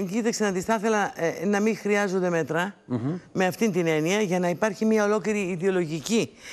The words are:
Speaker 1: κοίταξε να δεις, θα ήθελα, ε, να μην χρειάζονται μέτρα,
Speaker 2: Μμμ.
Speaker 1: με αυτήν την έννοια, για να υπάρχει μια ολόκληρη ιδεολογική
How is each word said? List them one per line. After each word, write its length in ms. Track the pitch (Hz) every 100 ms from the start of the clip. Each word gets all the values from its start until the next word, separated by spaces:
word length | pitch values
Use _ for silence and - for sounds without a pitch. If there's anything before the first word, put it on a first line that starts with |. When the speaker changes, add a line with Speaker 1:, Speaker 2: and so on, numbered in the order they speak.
| 185
Speaker 1:
κοίταξε 320 | 214 220 -
να 80 | 214
δεις, 140 | 190 180
θα 100 | 226
ήθελα, 320 | 214 214 190 -
ε, 300 | 165 - 180
να 140 | 202
μην 180 | 214 202
χρειάζονται 520 | 202 208 202 190 180
μέτρα, 460 | 170 147 156 185 - -
Speaker 2:
Μμμ. 300 | 123 123 175 -
Speaker 1:
με 140 | 165 185
αυτήν 260 | - 226
την 160 | 175 165
έννοια, 340 | 156 160 202
για 180 | 214 180
να 100 | 175
υπάρχει 360 | 175 220 190 220
μια 180 | 220
ολόκληρη 360 | 208 214 214 208
ιδεολογική 920 | 185 185 196 185 165 160 139 220 147 - -